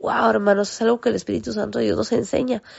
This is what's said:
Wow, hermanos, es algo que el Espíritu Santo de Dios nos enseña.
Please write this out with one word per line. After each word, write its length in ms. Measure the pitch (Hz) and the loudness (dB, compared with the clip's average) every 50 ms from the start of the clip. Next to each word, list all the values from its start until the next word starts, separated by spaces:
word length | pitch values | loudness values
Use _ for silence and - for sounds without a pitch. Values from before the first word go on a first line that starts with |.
Wow, 300 | - - 240 - 233 226 | -6 -4 0 2 2 2
hermanos, 400 | 220 220 202 202 202 202 208 202 | 2 4 4 4 4 4 2 -2
es 100 | - - | -2 0
algo 180 | 226 226 240 233 | 0 2 2 2
que 100 | - 247 | 0 0
el 60 | 214 | -2
Espíritu 380 | 185 - - - - 214 247 220 | -2 -2 -4 -4 -4 -4 -4 -4
Santo 240 | 208 196 214 208 - | -4 -4 -4 -2 -2
de 80 | - | 0
Dios 100 | - - | 0 0
nos 160 | - 220 - | 0 0 0
enseña. 520 | 233 226 240 - - - 262 254 247 208 - - - | 0 -2 0 0 -2 -2 0 0 -2 -4 -6 -10 -18